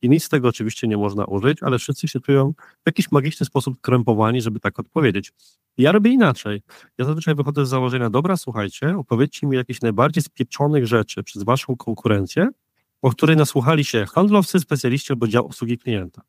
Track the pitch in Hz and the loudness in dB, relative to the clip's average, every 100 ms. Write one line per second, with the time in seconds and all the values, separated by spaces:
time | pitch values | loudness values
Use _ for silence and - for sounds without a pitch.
0 | 123 156 - 156 123 113 110 - 117 104 | 4 2 4 0 0 0 -6 -4 -2 0
1 | 101 101 101 98 117 156 139 123 - 143 | -2 -2 -4 0 0 -2 -2 -4 -4 -6
2 | 160 127 - 139 135 160 - _ - - | -6 -8 0 2 2 -2 -14 _ -4 -2
3 | 190 147 135 - - 139 131 127 - 127 | 0 0 0 -4 -4 -2 -4 -6 0 0
4 | 117 107 110 123 113 110 101 - 107 - | 2 2 2 0 -2 -4 -6 -6 -6 0
5 | 143 98 98 _ _ _ _ - 135 196 | 0 0 -6 _ _ _ _ 0 2 4
6 | 214 262 208 127 - 104 - - _ _ | 4 4 4 2 -4 -8 -10 -20 _ _
7 | 127 156 160 147 143 143 135 131 127 127 | -4 -2 -2 -2 -2 -2 -2 0 -2 -2
8 | 120 113 170 185 - 113 101 - 139 190 | 0 0 0 -4 -4 -6 -6 -4 -4 -4
9 | 139 117 143 - 143 131 123 123 117 104 | -2 0 0 0 -2 -2 -2 -4 -4 2
10 | 135 170 151 _ 123 - 143 151 120 117 | 2 2 -4 _ -8 -2 0 2 2 0
11 | 104 - 101 - 98 131 - 123 - 107 | 0 -6 -10 -8 -2 -2 0 -8 -6 -4
12 | - 104 95 - 208 - _ _ _ _ | 0 0 0 0 0 -2 _ _ _ _
13 | 131 117 156 160 147 143 123 160 139 117 | -2 2 4 4 4 2 0 0 0 -2
14 | 98 - 202 208 180 185 156 143 127 131 | -2 0 4 4 4 0 0 -2 0 -2
15 | - 131 113 110 - - 117 120 - 107 | -2 -2 0 0 -2 -6 -6 -6 -4 -4
16 | 90 - | -6 -14